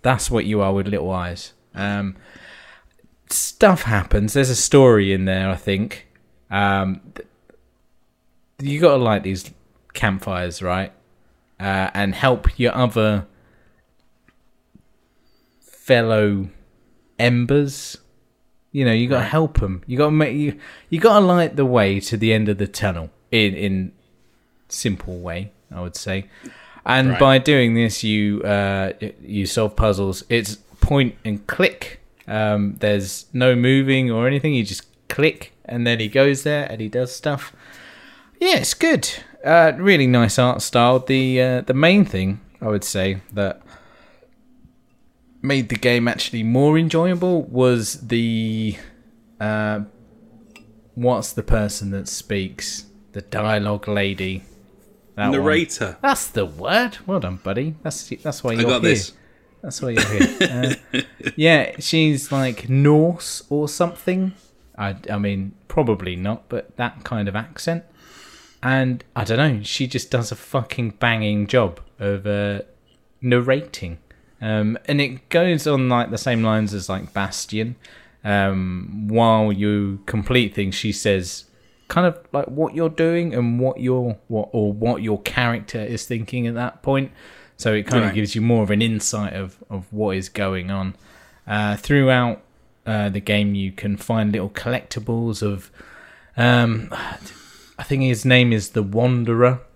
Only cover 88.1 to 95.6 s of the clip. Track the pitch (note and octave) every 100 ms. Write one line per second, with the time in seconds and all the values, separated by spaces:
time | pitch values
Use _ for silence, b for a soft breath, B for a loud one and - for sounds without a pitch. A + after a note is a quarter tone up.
88.1 | G2 G#2 A2+ A2+ A#2 G2+ G#2 A2+ G#2+ -
89.1 | G#2+ G2+ F#2 F#2+ _ - G2 F#2 G#2+ G#2+
90.1 | F#2+ F#2 - G2 F#2+ F2+ G2 F#2+ F#2 b
91.1 | b b b - G#2 G#2+ G#2 - C#3+ C3
92.1 | B2+ A#2+ A2 _ _ _ _ - G#2+ G2+
93.1 | G2 G2 G#2 G2+ G2 F#2+ F#2+ G2+ G2+ -
94.1 | A2+ G#2 G#2 G2 - A#2+ B2 - A#2 A2
95.1 | A#2 A#2 G#2 G#2+ G2